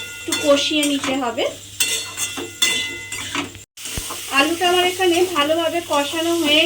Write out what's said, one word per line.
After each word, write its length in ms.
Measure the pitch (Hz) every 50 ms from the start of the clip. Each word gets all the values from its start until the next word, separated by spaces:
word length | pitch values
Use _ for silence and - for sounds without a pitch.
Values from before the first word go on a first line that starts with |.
| - - -
একটু 160 | - - - 311 302
কষিয়ে 420 | 311 294 277 277 - - 320 302 285 285
নিতে 200 | 285 277 269 277 262 277
হবে। 220 | 269 233 226 254 - - - - - - - - - - - - - - - - - - - - - - - 679 - - - - - - - - 932 - - - - - - - - - - - - - _ - - - - - - - - - - - - 262
আলুটা 260 | 285 320 339 330 370 349
আমার 140 | 359 359 359 359
এখানে 240 | 359 - 370 359 330 349 359 370 349
ভালোভাবে 420 | 294 285 302 320 339 330 320 320 339 339 -
কষানো 420 | 302 285 285 285 - 330 320 339 339 339
হয়ে 220 | 320 294 294 311 330